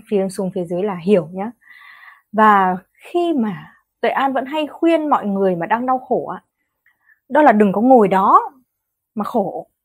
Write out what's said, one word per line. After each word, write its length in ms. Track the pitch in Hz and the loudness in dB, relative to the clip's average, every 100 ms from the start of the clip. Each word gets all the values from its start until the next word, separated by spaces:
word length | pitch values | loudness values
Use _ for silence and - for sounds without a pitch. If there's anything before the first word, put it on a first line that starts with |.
| - | -4
phía, 220 | 202 190 | -4 -4
xuống 220 | 190 190 185 | -4 -8 -6
phía 100 | 175 | -6
dưới 180 | 175 | -4
là 120 | 208 180 | -4 -4
hiểu 320 | 170 196 156 | 0 0 0
nhé. 180 | 185 220 - _ - - - - - _ | -10 -12 -12 _ -20 -20 -20 -20 -20 _
Và 460 | 208 214 202 185 180 - | 2 4 4 2 -2 -10
khi 400 | _ - 349 339 | _ -8 -4 -2
mà 400 | 294 214 156 156 _ _ _ | -2 -4 -6 -14 _ _ _
Tuệ 100 | 233 | -4
An 220 | - 269 | -2 -2
vẫn 120 | 262 262 | -4 -6
hay 220 | 311 294 | -6 -8
khuyên 420 | - 330 320 302 | -2 0 2 0
mọi 160 | 254 202 | -2 -2
người 300 | 196 190 175 | -2 0 -2
mà 100 | 165 | -2
đang 200 | 226 254 | -2 -2
đau 140 | 254 | -4
khổ 280 | - 202 - | -2 -4 -4
á, 160 | - _ _ _ _ _ _ _ _ - | -12 _ _ _ _ _ _ _ _ -4
đó 120 | 269 | 2
là 100 | 294 | 4
đừng 200 | 214 208 | 4 2
có 100 | 190 | 2
ngồi 260 | 247 254 196 | 4 6 4
đó 440 | 190 208 349 466 - _ _ _ _ _ 214 | 2 4 2 2 -12 _ _ _ _ _ -10
mà 80 | |
khổ, 440 | 202 233 190 165 - _ | -6 -4 -4 -8 -16 _